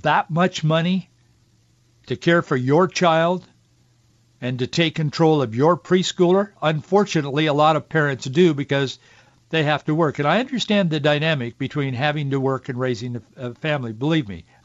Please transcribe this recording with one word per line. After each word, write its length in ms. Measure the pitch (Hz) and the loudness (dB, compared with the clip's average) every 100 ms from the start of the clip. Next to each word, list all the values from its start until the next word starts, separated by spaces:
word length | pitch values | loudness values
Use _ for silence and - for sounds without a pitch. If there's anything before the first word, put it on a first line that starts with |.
that 260 | 151 170 - | 0 0 0
much 360 | 160 180 - 156 | 0 0 0 0
money 440 | 160 170 185 - _ _ _ _ _ _ _ _ _ - | 0 0 -2 -4 _ _ _ _ _ _ _ _ _ -8
to 100 | 123 | -4
care 240 | 170 170 | 2 2
for 160 | - 135 | 2 -2
your 320 | 127 151 185 | 2 2 2
child 560 | - 180 160 170 180 - _ _ _ _ _ _ _ _ - | 2 2 2 0 -2 -8 _ _ _ _ _ _ _ _ -10
and 180 | 123 127 | -8 -4
to 80 | 127 | -4
take 280 | - 165 156 | 0 -2 0
control 460 | 151 - 160 151 | -4 2 4 4
of 140 | 123 113 | 0 2
your 220 | 151 170 | 2 2
preschooler? 720 | - 185 175 - 175 190 202 - | 2 0 0 0 2 4 0 -2
Unfortunately, 840 | 151 156 - 196 202 165 143 139 156 | -2 -2 0 2 2 0 -2 0 0
a 80 | |
lot 240 | 147 151 156 | 4 4 2
of 100 | - | 0
parents 380 | 156 147 135 135 | 0 0 -2 -4
do 280 | 131 180 | 4 4
because 460 | 143 139 139 135 - _ _ _ _ - | 2 -2 -2 -2 -6 _ _ _ _ -6
they 140 | 160 | -2
have 220 | 147 147 - | 0 -2 -2
to 100 | 156 | 0
work. 240 | 156 127 | 0 0
And 80 | 143 | 0
I 140 | 190 | 0
understand 480 | 254 240 - 208 180 | 0 -6 -2 0 0
the 100 | 156 | 0
dynamic 580 | 147 147 160 151 120 - | 0 0 0 -2 -4 -6
between 360 | 139 147 135 | -6 -4 -4
having 380 | 120 151 151 139 | -2 -4 -2 -4
to 80 | 139 | -2
work 260 | 131 131 - | -2 -4 -6
and 100 | 123 | -4
raising 380 | 127 117 127 120 | -4 -4 -6 -10
a, 60 | - - | -12 -12
a 160 | 123 | -12
family. 400 | 117 156 147 120 | -8 -4 -4 -6
Believe 340 | 110 143 165 104 | -6 -2 -2 -2
me, 160 | 87 - _ | -10 -16 _